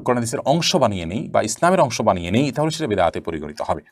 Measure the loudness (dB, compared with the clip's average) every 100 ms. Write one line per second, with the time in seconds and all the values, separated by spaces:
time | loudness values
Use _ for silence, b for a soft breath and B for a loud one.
0 | -2 0 0 -4 0 0 2 2 2 0
1 | -4 -6 0 0 0 0 2 4 2 2
2 | 2 2 0 0 0 0 -4 -2 -2 2
3 | 2 0 -6 -6 -8 -8 -4 -4 -6